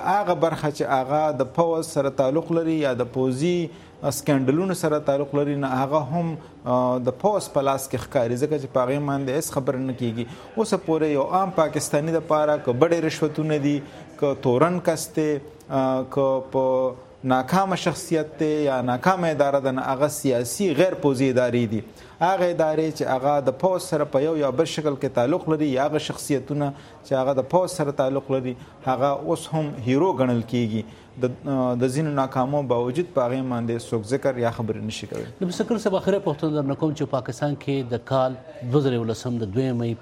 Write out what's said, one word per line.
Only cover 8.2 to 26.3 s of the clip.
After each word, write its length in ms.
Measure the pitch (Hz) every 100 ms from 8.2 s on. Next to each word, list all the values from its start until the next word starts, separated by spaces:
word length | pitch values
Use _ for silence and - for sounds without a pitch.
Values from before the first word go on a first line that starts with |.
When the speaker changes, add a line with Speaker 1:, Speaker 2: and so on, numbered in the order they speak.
| 117 123
Speaker 1:
ځکه 220 | 147 151
چې 100 | 131
په 120 | 135 123
هغې 140 | 143 143
باندې 220 | 139 135
هېڅ 220 | 143 -
خبره 260 | 143 131 127
نه 160 | 131
کیږي. 320 | 120 120 113 113 - - -
اوسه 200 | 220 185
پورې 260 | 165 160
یو 200 | 156 143
عام 280 | 139 185 190
پاکستاني 600 | - 151 147 - 151 160
دپاره 460 | 165 156 156 151 147
که 140 | 139
بډې 220 | 123 165
رشوتونه 640 | 170 156 - 156 151 156 151
دي، 240 | 143 143 139 - - -
که 160 | 143 135
تورن 380 | 131 120 165 180
کس 300 | 175 156 - -
دی، 220 | 156 147 - - -
آ، 320 | 135 131 131
که 400 | 131 139 135 135 131
په 420 | 131 131 131 131 120 - - 131
ناکامه 500 | 127 131 180 190 175
شخصیت 640 | 180 147 - 160 151 -
دی 60 | 156
یا 360 | 151 143 131
ناکامه 460 | 123 120 180 185 170
اداره 320 | 143 143 139
ده، 120 | 135
نه 100 | 131
هغه 260 | 127 131 147
سیاسي 640 | 147 139 120 123 - 196
غیر 200 | 139 185
پوځي 400 | - 147 127 135
ادارې 340 | 123 123 120 113
دي. 100 | 107 - - - -
هغه 320 | 170 190 180
ادارې 440 | 160 156 156 160 151
چې 40 |
هغه 380 | 127 127 139 147
د 100 | 131 -
پوځ 160 | 185 180
سره 260 | 180 156
په 180 | 147 135
یو 160 | 151 160
یا 120 | 139
بل 160 | 127 160
شکل 280 | - 151
کې 140 | 139 135
تعلق 360 | 123 120 175 156
لري، 160 | 156 151
یا 200 | 127 147
هغه 120 | 151
شخصیتونه 760 | - - -